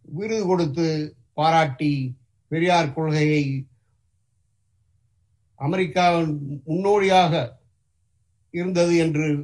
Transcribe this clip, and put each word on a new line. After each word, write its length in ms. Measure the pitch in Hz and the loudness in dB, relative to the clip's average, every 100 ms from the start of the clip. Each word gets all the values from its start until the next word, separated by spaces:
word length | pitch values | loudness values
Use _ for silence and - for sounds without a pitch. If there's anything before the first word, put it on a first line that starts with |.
விருது 440 | - 151 220 220 185 | -16 -10 -6 -2 0
கொடுத்து 680 | 185 160 135 160 156 151 - _ | 0 0 -2 -2 -2 -6 -12 _
பாராட்டி, 580 | - 160 165 156 127 151 143 127 127 _ _ - | -2 2 2 0 -2 -2 -2 -4 -10 _ _ -8
பெரியார் 420 | 156 180 175 151 | -2 2 2 0
கொள்கையை 520 | 147 160 151 151 151 139 135 135 _ _ _ _ _ _ _ _ _ _ _ _ _ _ _ _ _ _ | -2 -2 0 2 0 -2 -4 -10 _ _ _ _ _ _ _ _ _ _ _ _ _ _ _ _ _ _
அமெரிக்காவின் 1040 | - 139 190 180 185 175 170 160 147 139 143 | -8 -2 -2 -2 2 2 2 0 -4 -8 -10
முன்னோடியாக 960 | - 175 196 208 190 185 175 160 120 - _ _ _ _ _ _ _ _ _ | -6 -2 2 2 4 4 4 0 -4 -10 _ _ _ _ _ _ _ _ _
இருந்தது 460 | 170 180 175 170 170 | -8 -2 0 2 2
என்று 300 | 160 147 156 147 | 2 0 -2 -2